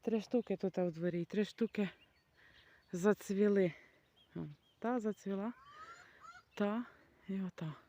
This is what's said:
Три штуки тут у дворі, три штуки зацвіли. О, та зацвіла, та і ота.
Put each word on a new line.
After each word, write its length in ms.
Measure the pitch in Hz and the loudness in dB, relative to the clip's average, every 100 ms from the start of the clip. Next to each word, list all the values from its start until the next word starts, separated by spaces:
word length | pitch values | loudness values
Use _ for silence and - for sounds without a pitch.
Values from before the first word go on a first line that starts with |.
Три 200 | - 220 | 0 -2
штуки 360 | 196 247 - 190 | 2 0 0 -2
тут 200 | 190 190 | 0 0
у 140 | 180 | -2
дворі, 340 | 160 175 170 170 | 0 -2 0 -2
три 200 | 196 202 | 0 -2
штуки 440 | - 226 - 196 - - _ _ _ - - - - _ | 0 -2 0 -2 -4 -20 _ _ _ -20 -20 -20 -20 _
зацвіли. 840 | 180 196 202 - 196 208 196 180 - - _ _ _ _ 170 | 2 4 4 0 4 6 6 4 0 -20 _ _ _ _ -10
О, 40 | 156 147 _ _ | -10 -12 _ _
та 200 | 226 254 | -2 -2
зацвіла, 540 | 214 196 196 196 208 - - 1077 1077 - - - 679 719 _ - | -2 -4 -4 -4 -4 -8 -18 -20 -18 -18 -20 -20 -20 -20 _ -2
та 300 | 202 220 247 - - - - | 0 0 -6 -14 -20 -20 -6
і 140 | 196 | -4
ота. 320 | 190 - 160 151 | -4 -6 -8 -8